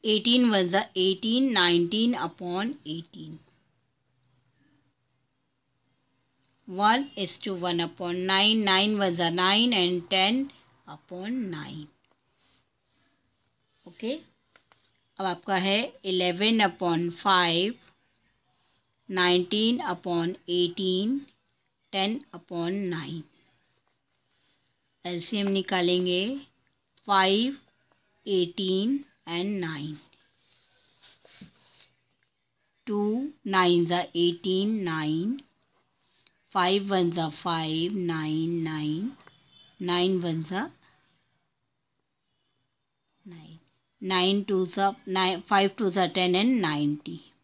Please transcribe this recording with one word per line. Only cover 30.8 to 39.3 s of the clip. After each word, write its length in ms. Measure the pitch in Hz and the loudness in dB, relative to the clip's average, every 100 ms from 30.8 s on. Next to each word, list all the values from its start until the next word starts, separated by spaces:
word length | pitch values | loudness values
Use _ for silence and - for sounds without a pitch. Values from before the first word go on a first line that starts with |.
| _ _ - _ _ - - _ _ _ - _ _ _ _ _ _ _ _ _ - | _ _ -20 _ _ -20 -20 _ _ _ -20 _ _ _ _ _ _ _ _ _ -6
Two 460 | 208 208 226 285 - | -2 0 -2 -4 -8
nines 460 | 202 190 180 175 170 | 0 2 4 4 2
are 160 | 175 175 | 0 -2
eighteen, 680 | 170 175 170 185 190 208 220 | 0 0 0 -2 0 0 -2
nine, 560 | 180 160 151 160 196 269 - _ _ _ _ _ _ _ _ _ _ | -4 -4 -2 -2 -2 -6 -10 _ _ _ _ _ _ _ _ _ _
five 400 | 196 180 196 196 | 0 2 2 2
ones 280 | 190 175 170 | 2 2 0
are 120 | 160 | -4
five, 640 | 151 175 165 160 156 175 208 175 | -4 -4 -2 -2 -2 -2 -2 -2
nine, 520 | 160 156 156 165 170 | -2 -2 -2 -2 -2
nine, 520 | 160 156 151 156 226 - - | -4 -4 -4 -4 -6 -10 -20